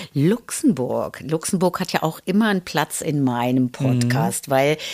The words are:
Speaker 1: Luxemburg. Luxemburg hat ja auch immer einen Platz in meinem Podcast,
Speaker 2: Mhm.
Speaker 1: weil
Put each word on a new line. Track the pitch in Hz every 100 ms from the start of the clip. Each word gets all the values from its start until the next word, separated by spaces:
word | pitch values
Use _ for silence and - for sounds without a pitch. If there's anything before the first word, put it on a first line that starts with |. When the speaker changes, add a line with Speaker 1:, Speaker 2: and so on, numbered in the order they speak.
| -
Speaker 1:
Luxemburg. | 139 151 240 - - 262 131 123 117 95 -
Luxemburg | 131 160 - 185 180 -
hat | 185
ja | -
auch | 160 165
immer | - 196 220
einen | 196
Platz | - 156 147 -
in | 165 147
meinem | 131 120 123 127 127
Podcast, | - 135 123 120 127 117 - -
Speaker 2:
Mhm. |
Speaker 1:
weil | 135 135 151 -